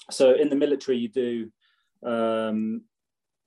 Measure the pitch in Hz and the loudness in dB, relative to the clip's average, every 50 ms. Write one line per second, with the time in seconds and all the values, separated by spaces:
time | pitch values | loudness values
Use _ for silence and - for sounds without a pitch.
0 | - - - - 135 - - - 151 147 139 139 147 143 143 139 - - 131 117 | -18 -10 0 4 6 6 6 6 4 2 2 0 2 0 0 -2 -2 -2 -2 -2
1 | 120 113 - 131 123 120 120 117 113 113 - _ _ _ _ _ _ _ _ _ | -4 -4 -2 -4 -2 -2 -4 -6 -6 -10 -14 _ _ _ _ _ _ _ _ _
2 | - 123 117 113 113 113 113 113 110 110 107 107 110 110 113 117 - _ _ _ | -6 -4 -2 -2 0 0 0 -2 -2 -2 -2 -2 -4 -4 -6 -8 -10 _ _ _
3 | _ _ _ _ _ _ _ _ _ | _ _ _ _ _ _ _ _ _